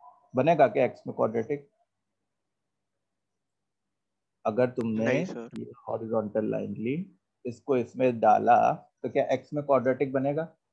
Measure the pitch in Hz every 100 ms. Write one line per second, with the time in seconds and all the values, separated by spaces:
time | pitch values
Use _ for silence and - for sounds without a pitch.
0 | - - _ 123 147 160 135 139 123 -
1 | - - 120 113 110 143 - _ _ _
2 | _ _ _ _ _ _ _ _ _ _
3 | _ _ _ _ _ _ _ _ _ _
4 | _ _ _ _ 113 110 123 123 117 110
5 | 117 135 185 120 117 117 117 - - 113
6 | 113 113 107 107 110 107 101 101 113 151
7 | 190 _ _ _ 123 117 - 131 117 127
8 | 131 117 110 107 107 113 113 160 - _
9 | 123 139 - 127 - 151 143 135 123 127
10 | 139 135 135 147 165 _ _